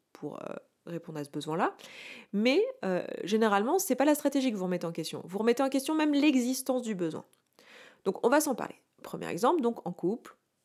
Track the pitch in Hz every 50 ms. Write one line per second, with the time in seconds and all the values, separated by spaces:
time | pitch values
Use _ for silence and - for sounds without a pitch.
0 | _ _ - - - 147 - - - - - - - _ _ _ - - 170 165
1 | - - 156 151 143 139 - 151 143 156 156 175 233 381 - - - - - -
2 | - - - - - - - 196 220 247 269 370 440 523 523 - - 190 180 175
3 | - - - - - 175 214 220 226 220 202 196 208 247 330 381 - - 254 254
4 | 269 302 302 294 - 285 277 277 262 262 214 190 185 180 180 175 175 165 165 170
5 | 160 - - - - 165 180 202 214 233 240 247 269 269 269 269 269 - 311 311
6 | 302 302 285 285 277 311 262 254 240 247 262 254 - - 254 254 233 220 214 180
7 | 180 160 156 - - _ _ _ _ _ _ _ - - - - - - - _
8 | - 196 190 - - 240 262 311 302 302 240 - 76 - - _ _ _ _ _
9 | - - - - - 82 98 175 208 262 349 330 233 233 233 - - 175 180 -
10 | - 170 226 285 - - - _ _ _ _ _